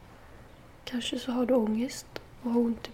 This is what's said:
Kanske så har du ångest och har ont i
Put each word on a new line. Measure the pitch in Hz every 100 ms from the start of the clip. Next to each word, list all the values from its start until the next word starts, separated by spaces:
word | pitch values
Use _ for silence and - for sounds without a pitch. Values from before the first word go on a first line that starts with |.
| - - - - - - - - -
Kanske | 247 233 254
så | 247
har | 247 240
du |
ångest | 254 214 220 254 - - - - -
och | 247
har | 233
ont | 233 226
i | -